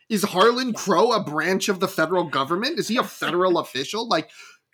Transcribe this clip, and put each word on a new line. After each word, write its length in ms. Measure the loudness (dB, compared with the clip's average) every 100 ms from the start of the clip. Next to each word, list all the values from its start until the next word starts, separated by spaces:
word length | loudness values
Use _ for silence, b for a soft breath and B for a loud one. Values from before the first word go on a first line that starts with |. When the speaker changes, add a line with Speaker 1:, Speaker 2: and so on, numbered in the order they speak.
| b
Speaker 1:
Is 140 | -2
Harlan 460 | 0 4 4 4 -2
Speaker 2:
Yeah. 40 |
Speaker 1:
Crow 380 | -4 0 4 4
a 100 | 2
branch 460 | -2 -2 0 0 0
of 120 | -2
the 80 | -2
federal 360 | 0 0 0
government? 540 | 0 -2 -2 -2 -2 -4
Is 100 | -2
he 80 | -2
a 60 |
federal 540 | -2 -4 -2 2 2 2
Speaker 2:
<laughs> 0 |
Speaker 1:
official? 500 | 0 -6 -6 -6 -2
Like, 220 | -2 -2 B B B _